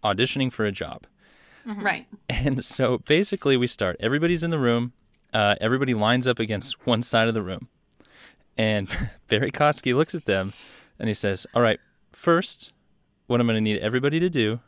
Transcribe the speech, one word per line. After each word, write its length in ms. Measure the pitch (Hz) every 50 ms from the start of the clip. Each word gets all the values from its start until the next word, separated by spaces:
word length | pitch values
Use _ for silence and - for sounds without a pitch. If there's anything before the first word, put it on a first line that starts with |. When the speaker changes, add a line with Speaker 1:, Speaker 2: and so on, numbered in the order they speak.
| -
Speaker 1:
auditioning 480 | 107 101 95 120 127 - 139 135 127 -
for 120 | - 110
a 80 | 104 98
job. 340 | - 87 76 - - - - _ _ _ _ _ _ _ _ - - _
Speaker 2:
Mm-hmm. 160 | 247 214 202 208
Speaker 3:
Right. 240 | 202 180 - - _ - - _ _
Speaker 1:
And 360 | - - 127 143 135 123 -
so 340 | - - - 131 117 127 -
basically 580 | - - 147 165 202 - - 190 - 147 135
we 100 | 127 123
start, 300 | 120 - - 104 92 87 -
everybody's 420 | - 113 131 147 160 170 180 165 160
in 80 | 170
the 80 | 165 156
room, 340 | 135 120 117 117 120 123 - _ _ _ _ _ _ _ -
uh, 220 | 110 104 101 104 -
everybody 340 | - 110 120 131 139 127 123
lines 320 | 107 104 107 120 127 123
up 120 | 127 120 -
against 480 | 113 107 110 101 - - - - -
one 160 | - 120 107 117
side 260 | - - 113 113 113
of 60 | 113
the 80 | 113 101
room. 260 | 90 92 82 - - _ _ _ _ _ _ - _ _ - - - _ _ _ _ _ -
And 300 | 110 110 107 104 98 92 - - - 117 -
<laughs> 160 | - _ _
Barry 220 | 117 107 110 107 -
Kosky 420 | - 151 147 151 - - 127 123
looks 200 | 131 160 - -
at 100 | 175 -
them 260 | - 98 95 92 98 104 - - - - - - _ _ _
and 100 | - 113
he 60 | 104
says, 320 | - - 104 98 92 - - -
"All 80 | 117 120
right, 180 | 113 110 - _ _ _ _ _ _ _
first, 600 | - - - 170 165 190 - - - - - _ _ _ _ _ _ _ _ _ _ _
what 140 | _ 123 120
I'm 60 | 120
gonna 140 | 117 113 110
need 180 | 107 107 107 101
everybody 420 | - 110 117 127 131 143 147 165
to 80 | 170 185
do 320 | 170 147 113 107 110 117 _